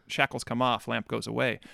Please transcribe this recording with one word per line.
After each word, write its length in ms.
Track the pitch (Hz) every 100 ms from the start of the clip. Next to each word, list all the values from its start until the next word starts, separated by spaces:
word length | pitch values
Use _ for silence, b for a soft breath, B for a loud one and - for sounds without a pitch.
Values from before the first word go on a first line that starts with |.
| -
shackles 380 | - 139 127 -
come 160 | 117
off, 260 | 127 113 -
lamp 220 | 117 107
goes 180 | 113 113
away. 320 | 113 123 107 b